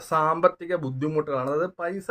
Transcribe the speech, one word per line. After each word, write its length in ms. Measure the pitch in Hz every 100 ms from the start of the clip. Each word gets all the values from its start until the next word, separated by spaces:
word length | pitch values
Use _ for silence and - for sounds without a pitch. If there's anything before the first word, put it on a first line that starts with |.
സാമ്പത്തിക 680 | - 160 156 165 175 - 170 175
ബുദ്ധിമുട്ടുകളാണ്. 720 | 139 131 151 156 147 135 127
അതായത് 240 | 151 180 -
പൈസ 320 | 170 196 185